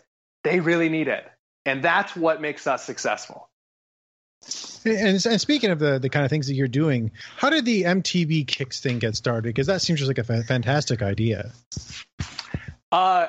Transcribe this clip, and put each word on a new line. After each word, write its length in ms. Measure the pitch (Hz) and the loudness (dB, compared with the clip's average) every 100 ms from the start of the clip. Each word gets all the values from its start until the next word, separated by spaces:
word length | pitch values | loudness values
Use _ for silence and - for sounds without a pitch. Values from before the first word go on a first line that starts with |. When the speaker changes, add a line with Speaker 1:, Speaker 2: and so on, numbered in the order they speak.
| _ _ _ _ | _ _ _ _
Speaker 1:
they 160 | 151 185 | 0 0
really 300 | 160 170 165 | 2 2 2
need 180 | 160 139 | 0 -2
it. 200 | 101 - _ _ _ - | -4 -6 _ _ _ -4
And 180 | 135 | 0
that's 320 | 170 175 202 180 | 2 2 0 0
what 260 | 165 156 | 0 0
makes 260 | 151 - 147 | -4 -4 -2
us 180 | 127 - | -4 -4
successful. 640 | 120 120 104 - - - _ _ _ _ _ _ _ _ _ - - - - 226 | -6 -4 -4 -8 -18 -20 _ _ _ _ _ _ _ _ _ -14 -12 -12 -4 -2
Speaker 2:
And, 400 | 214 208 190 233 | 2 4 2 2
and 160 | 220 | 0
speaking 300 | - 294 214 | 2 2 2
of 80 | 165 | 2
the, 200 | 147 135 | 2 2
the 100 | 131 | 0
kind 140 | 147 | 0
of 60 | 139 | 2
things 180 | 156 135 | 0 -2
that 60 | |
you're 140 | 135 135 | 0 0
doing, 440 | 135 160 127 110 - - - | 2 2 2 0 -6 -16 -2
how 140 | 277 | 2
did 160 | 320 240 | 2 2
the 200 | 220 175 | 2 2
M 160 | 190 | 2
T 220 | - 180 160 | 2 0 2
B 200 | 160 135 | 0 0
Kicks 340 | - 135 - | -4 -6 -4
thing 200 | 135 120 | -2 0
get 160 | 113 107 | 0 0
started? 380 | 131 117 113 113 | 0 0 0 0
'Cause 100 | 139 | 0
that 160 | 190 | 0
seems 180 | - 160 | 0 0
just 80 | 135 | 0
like 120 | 131 | -2
a 40 | |
fa-, 200 | 117 113 | 0 -2
fantastic 580 | 117 131 120 147 - 117 | 0 0 2 0 0 -2
idea. 500 | 98 98 113 104 117 - - - - - - - - - - - - - - | -2 0 0 -2 -6 -14 -14 -14 -12 -18 -16 -12 -12 -12 -12 -10 -12 -14 -2
Speaker 1:
Uh, 360 | 170 185 180 | 2 4 4